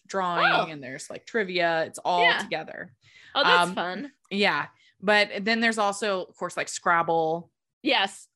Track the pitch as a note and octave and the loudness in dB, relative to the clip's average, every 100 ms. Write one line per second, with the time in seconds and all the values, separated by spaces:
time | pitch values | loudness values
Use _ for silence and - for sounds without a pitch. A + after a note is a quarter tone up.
0 | - G3 F3+ E3+ E3+ - F3+ D#3 B2+ C3+ | -8 -4 -2 2 2 2 -2 -6 -12 -14
1 | - - - A#3 F#3+ F3+ E3+ E3 D3+ - | -12 -14 -6 -4 -2 0 0 0 -2 -6
2 | - F3 E4+ - - D#3 D#3 - F3+ _ | -2 2 4 2 -2 -8 -8 -14 -16 _
3 | _ - - C4+ C#4 F3 F3 F#3 F3 F#3 | _ -20 -8 0 4 4 4 -2 -6 -6
4 | C#4+ _ - G3 G3+ D3+ D3+ _ _ _ | -12 _ -8 0 2 0 -4 _ _ _
5 | F#3+ G#3 G#3 - G3+ A3+ A3+ A3 G3+ G3 | 2 4 4 -2 -2 0 0 2 0 0
6 | G#3+ F#3+ E3+ - F3+ F3 D3+ - F#3 E3+ | -2 -2 -4 -8 -8 -6 -6 -2 2 2
7 | E3 E3 D#3+ E3+ E3+ _ _ _ C#4+ A#3+ | 4 2 0 -2 -6 _ _ _ 0 2
8 | G3+ - - | 0 -4 -20